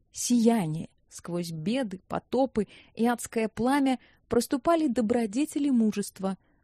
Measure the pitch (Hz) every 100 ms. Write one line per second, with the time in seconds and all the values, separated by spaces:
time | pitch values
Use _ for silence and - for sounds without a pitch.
0 | _ - - 240 226 226 160 156 - _
1 | _ - - 175 170 160 160 254 220 185
2 | - - - 240 269 226 196 - - -
3 | 233 240 - 233 220 - 240 285 269 254
4 | _ _ - 240 - 285 - 339 311 233
5 | 214 240 226 226 302 302 285 247 214 202
6 | - - 190 190 _ _